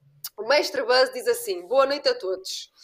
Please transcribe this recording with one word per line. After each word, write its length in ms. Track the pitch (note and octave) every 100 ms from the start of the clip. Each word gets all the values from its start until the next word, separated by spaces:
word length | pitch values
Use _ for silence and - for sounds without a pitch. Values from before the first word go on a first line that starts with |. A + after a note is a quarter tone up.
| _ _ - -
O 100 | A3
Mestre 340 | D4 - -
Buzz 280 | A3+ B3+ B4+
diz 140 | B4+ A#3+
assim, 400 | A#4 - F3 F3
"Boa 180 | C5 C4+
noite 220 | C#4+ C4+
a 60 | -
todos. 540 | - F#4+ - - - _